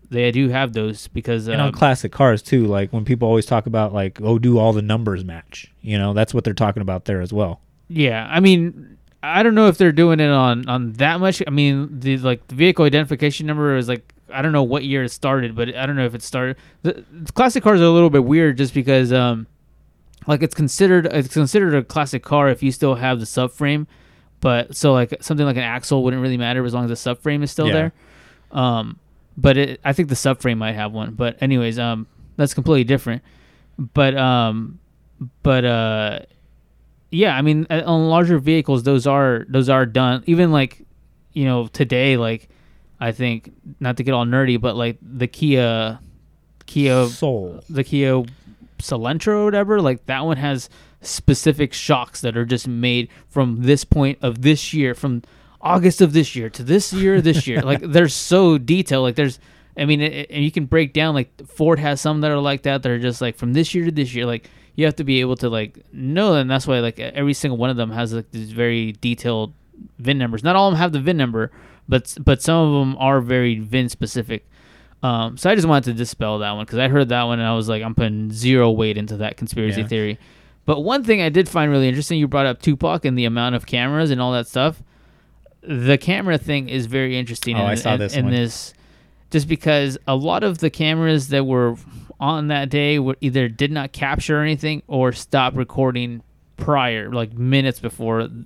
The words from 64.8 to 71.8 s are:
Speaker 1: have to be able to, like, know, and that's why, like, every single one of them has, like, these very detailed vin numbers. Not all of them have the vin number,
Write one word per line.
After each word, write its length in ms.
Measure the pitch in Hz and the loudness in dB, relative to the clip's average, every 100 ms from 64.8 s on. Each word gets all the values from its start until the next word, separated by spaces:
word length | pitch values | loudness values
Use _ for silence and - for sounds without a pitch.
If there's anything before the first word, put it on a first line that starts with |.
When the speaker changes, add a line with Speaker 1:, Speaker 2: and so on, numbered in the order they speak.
| 151 | -2
Speaker 1:
have 100 | 151 | 0
to 80 | |
be 160 | 139 131 | 0 0
able 160 | 127 127 | 0 -2
to, 120 | 123 | -2
like, 360 | 113 107 - - | -4 -6 -10 -20
know, 420 | 139 131 165 214 | -10 -4 0 2
and 160 | 156 131 | 2 2
that's 160 | 135 127 | -2 0
why, 140 | 127 | 0
like, 180 | 117 110 | -2 -4
every 360 | 123 143 143 | -8 -4 -2
single 240 | 135 147 120 | -2 -2 -2
one 120 | 127 | -2
of 60 | 120 | -2
them 160 | 113 | -4
has, 200 | 113 117 | -4 -6
like, 200 | 113 110 | -6 -8
these 180 | 113 107 | -12 -10
very 400 | 113 117 117 110 107 | -4 -2 0 -4 -4
detailed 520 | 120 117 120 113 110 - _ - - - | -4 -4 -4 -4 -6 -10 _ -20 -20 -8
vin 180 | 120 135 | -4 -2
numbers. 240 | 120 113 | -2 -2
Not 140 | 147 190 | 2 4
all 100 | 196 | 4
of 60 | |
them 80 | 165 | 2
have 100 | 175 | 0
the 100 | 147 | 0
vin 160 | 139 170 | 0 0
number, 360 | 127 113 113 - - _ | 0 -2 -6 -8 -20 _